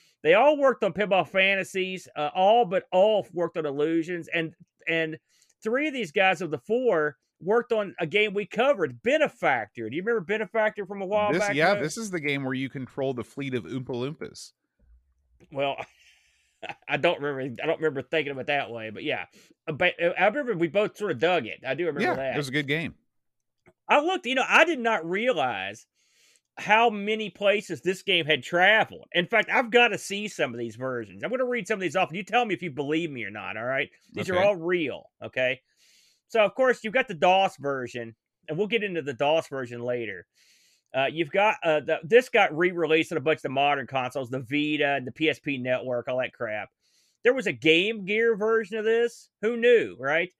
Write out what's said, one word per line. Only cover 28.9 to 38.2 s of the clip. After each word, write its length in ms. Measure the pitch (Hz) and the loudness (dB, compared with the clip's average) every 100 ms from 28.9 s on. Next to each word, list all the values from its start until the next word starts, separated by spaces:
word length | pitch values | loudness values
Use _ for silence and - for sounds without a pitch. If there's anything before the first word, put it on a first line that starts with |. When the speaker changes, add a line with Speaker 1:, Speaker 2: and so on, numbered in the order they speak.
| 87 - | -4 -4
Speaker 1:
In 140 | 175 175 | -2 2
fact, 220 | 220 208 | 0 2
I've 200 | 233 233 | 0 4
gotta 260 | 240 240 190 | 4 4 2
see 280 | - 202 208 | -6 -8 -6
some 260 | - 139 | -4 -4
of 60 | 120 | -4
these 160 | 117 | -10
versions. 480 | 110 131 123 101 95 | -8 -6 -6 -8 -10
I'm 80 | 156 | -6
gonna 140 | 247 | -4
read 240 | 254 240 185 | -2 -4 -4
some 80 | 208 | -4
of 40 | |
these 140 | 175 | -2
off, 140 | 180 175 | 0 -2
and 80 | 175 | -4
you 80 | |
tell 200 | 196 233 | -2 0
me 100 | 233 | 0
if 80 | 170 | -2
you 100 | 175 | -6
believe 400 | 135 143 165 170 | -6 -2 -2 -2
me 100 | 131 | -6
or 80 | 98 | -10
not, 260 | 107 92 104 | -10 -10 -8
all 80 | |
right? 240 | 123 135 - _ _ | -4 -4 -4 _ _
These 160 | - 180 | -10 -4
are 60 | |
Speaker 2:
Okay. 100 | 180 | 2
Speaker 1:
all 120 | 202 185 | 2 0
real, 480 | 165 180 139 85 - _ | -2 -2 -2 -8 -14 _
okay? 380 | 110 131 127 131 _ _ _ _ _ _ _ | -8 -2 -2 -2 _ _ _ _ _ _ _
So, 180 | 226 | 0
of 120 | 202 - | 2 2
course, 260 | 262 233 | 2 2
you've 100 | 220 | 0
got 140 | 240 254 | -2 -2
the 80 | |
dos 420 | 160 180 190 190 - | 2 4 4 2 -2
version, 600 | 139 135 120 123 113 113 | -4 -4 -6 -8 -12 -14